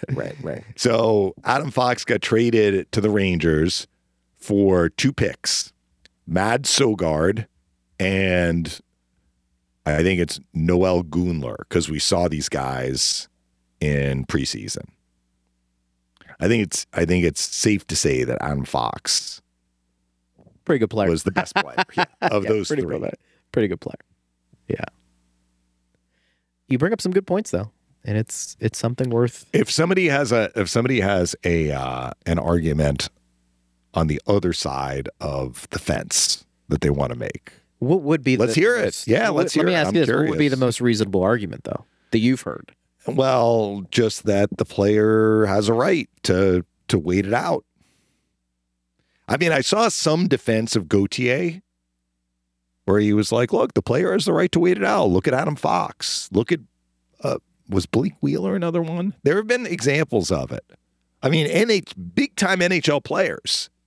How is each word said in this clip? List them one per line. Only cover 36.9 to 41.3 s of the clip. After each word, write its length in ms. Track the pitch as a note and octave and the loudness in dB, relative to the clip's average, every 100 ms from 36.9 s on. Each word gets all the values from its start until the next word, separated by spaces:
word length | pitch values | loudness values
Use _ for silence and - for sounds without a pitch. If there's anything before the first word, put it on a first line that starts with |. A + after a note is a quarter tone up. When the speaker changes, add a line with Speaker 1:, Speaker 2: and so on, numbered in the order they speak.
Speaker 2:
wanna 240 | C#2+ C2+ - | 0 -2 -4
make. 360 | - - - - _ - | -8 -10 -16 -20 _ -6
Speaker 1:
What 240 | B2 F#3 | 0 0
would 200 | C#3+ D#3+ | 2 0
be 140 | C3 B2+ | 2 2
Speaker 2:
Let's 160 | A#2 A2+ | 2 2
Speaker 1:
the 60 | |
Speaker 2:
hear 160 | G3+ A#3+ | 2 2
it. 60 | - | -2
Speaker 1:
most, 220 | - - | -4 0
Speaker 2:
Yeah, 220 | A2+ A3 | 2 2
Speaker 1:
what, 80 | - | 0
Speaker 2:
let's 140 | F3+ D#4 | 0 2
hear 80 | |
Speaker 1:
let 60 | F3+ | 2
me 40 | |
Speaker 2:
it. 40 | F3 | 2
Speaker 1:
ask 120 | E3 | 2
Speaker 2:
I'm 60 | G3 | 2
Speaker 1:
you 40 | C3 | 2
this. 40 | B2+ | 2
What 140 | D3+ | 0
would 80 | D#3+ | 2
be 100 | D3 | 0
the 80 | C3 | 2
Speaker 2:
curious. 40 | |
Speaker 1:
most 220 | B2 - | 0 0
reasonable 420 | B2 G#2+ G#2 F#2+ | 0 2 0 0
argument 400 | F#2+ | 2